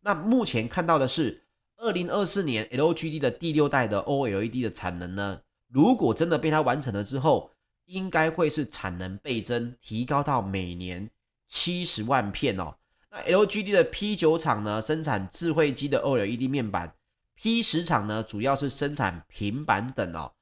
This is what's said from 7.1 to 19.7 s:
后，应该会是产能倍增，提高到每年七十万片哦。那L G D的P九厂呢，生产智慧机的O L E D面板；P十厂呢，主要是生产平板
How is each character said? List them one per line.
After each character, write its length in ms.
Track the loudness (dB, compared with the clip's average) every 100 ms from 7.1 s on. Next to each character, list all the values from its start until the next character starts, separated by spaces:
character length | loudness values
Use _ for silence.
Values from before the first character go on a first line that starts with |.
| 0
后， 320 | 2 2 0 _ _ _
应 240 | _ -8 -2
该 220 | 2 2
会 180 | 2 0
是 180 | 0 -4
产 300 | -4 -6 -6
能 220 | -8 -8
倍 240 | -4 -4
增， 340 | -2 -4 -4 -10
提 240 | -8 -6 0
高 160 | 0
到 180 | 2 0
每 340 | 0 -4 -4
年 360 | -6 -8 -8 -12 _ _ _ _
七 360 | -2 -2 -2
十 180 | -4 -4
万 280 | 0 0 0
片 260 | -2 -2 -2
哦。 160 | -6 -10 _ _ _
那 80 | -12
L 220 | 2 4
G 180 | 4 2
D 100 | 2
的 120 | 4
P 320 | 4 2 -4 2
九 220 | 4 2
厂 240 | 2 0
呢， 180 | 0 -2
生 220 | -2 -2
产 260 | 0 -2 -2
智 240 | -4 -2
慧 200 | 2 2
机 160 | 2 0
的 100 | 0
O 180 | 2 2
L 80 |
E 120 | 0 -2
D 120 | -2
面 220 | -2 -2
板； 240 | -4 -6 -12 _ _ _
P 280 | _ 0 2
十 220 | 2 0
厂 220 | 2 0 0
呢， 160 | -4
主 180 | -4 -2
要 160 | 0 0
是 140 | -2
生 240 | -2 -4
产 280 | 0 -2 -2 -12
平 360 | -6 -4 -4
板 280 | 0